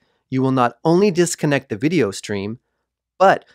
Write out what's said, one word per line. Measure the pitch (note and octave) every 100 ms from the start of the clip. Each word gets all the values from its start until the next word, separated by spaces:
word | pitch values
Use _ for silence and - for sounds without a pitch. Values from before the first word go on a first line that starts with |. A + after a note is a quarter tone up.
| _ _ _
you | C3
will | C3
not | C3 A#2+ -
only | D#3+ F3 G#3
disconnect | E3+ E3+ - D#3 C#3 -
the | G#2
video | D3+ F3 G#2
stream, | - - G2+ G2+ A#2+ _ _ _ _ _ -
but | F#3+ D3+ -